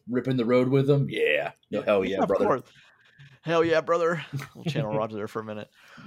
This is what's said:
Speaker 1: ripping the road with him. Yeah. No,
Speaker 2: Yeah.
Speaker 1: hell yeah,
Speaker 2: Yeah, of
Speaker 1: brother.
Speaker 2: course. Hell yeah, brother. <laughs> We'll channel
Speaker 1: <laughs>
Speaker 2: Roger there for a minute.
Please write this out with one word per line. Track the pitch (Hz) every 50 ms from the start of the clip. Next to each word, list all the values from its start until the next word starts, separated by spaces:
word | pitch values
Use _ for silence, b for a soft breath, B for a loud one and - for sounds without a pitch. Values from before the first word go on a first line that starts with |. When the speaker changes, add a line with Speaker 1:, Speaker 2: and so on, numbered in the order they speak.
| _ -
Speaker 1:
ripping | 120 123 - 131 131
the | 127 113
road | 113 123 127 127 127
with | 135 139 135 139
him. | 143 143 127 95
Yeah. | 82 80 78 76 76 71 71 - - _ _ _
No, | 107 104
Speaker 2:
Yeah. | -
Speaker 1:
hell | 104 104 98 95
yeah, | 92 95
Speaker 2:
Yeah, | 95 -
of | -
Speaker 1:
brother. | 98 - -
Speaker 2:
course. | 208 143 123 - - b b b b b b b b b b b b b b
Hell | - 160 170 165 165
yeah, | 165 160 160
brother. | 156 160 170 175 170 165 175 156 139 - - 139
<laughs> | - - -
We'll | 127 120
channel | 170 135 127 110 107
Speaker 1:
<laughs> | 110
Speaker 2:
Roger | 107 110 110 110
there | 101 104
for | 107 - 113
a | 110
minute. | 110 107 104 - - B B B B B B B